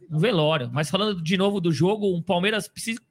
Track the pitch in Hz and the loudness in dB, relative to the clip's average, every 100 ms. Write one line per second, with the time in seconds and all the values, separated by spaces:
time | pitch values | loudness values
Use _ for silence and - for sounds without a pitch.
0 | 339 151 208 185 151 156 120 127 156 190 | -6 0 2 2 2 0 -2 -4 -2 -2
1 | 214 190 160 190 196 202 170 143 180 214 | -2 -2 -2 0 2 0 0 2 2 2
2 | 202 175 165 180 190 220 - - - 226 | 0 -2 0 0 0 -2 -4 -10 -8 -8
3 | _ | _